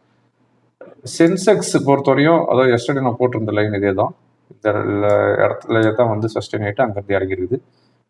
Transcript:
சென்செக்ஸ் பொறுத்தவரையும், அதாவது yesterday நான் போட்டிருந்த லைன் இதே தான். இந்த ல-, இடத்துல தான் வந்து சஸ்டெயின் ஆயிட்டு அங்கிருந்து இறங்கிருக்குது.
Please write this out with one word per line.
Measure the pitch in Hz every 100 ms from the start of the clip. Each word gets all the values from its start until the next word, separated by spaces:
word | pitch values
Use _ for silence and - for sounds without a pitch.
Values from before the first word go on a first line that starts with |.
| _ _ _ _ _ _ _ _ - - -
சென்செக்ஸ் | - 165 190 - 190 - 143
பொறுத்தவரையும், | 135 139 139 135 151 165 -
அதாவது | 127 131
yesterday | 120 - 139
நான் | 127 120
போட்டிருந்த | 127 110 107
லைன் | 104 107
இதே | 101 101
தான். | 98 117 - _ _ _
இந்த | - 107 104 104 101
ல-, | 104 101 104 101
இடத்துல | 104 - - 113 110
தான் | 110 120
வந்து | - 110
சஸ்டெயின் | 113 - 110
ஆயிட்டு | 104 104
அங்கிருந்து | 123 101 101
இறங்கிருக்குது. | 98 95 92 90 127 _ _ _ _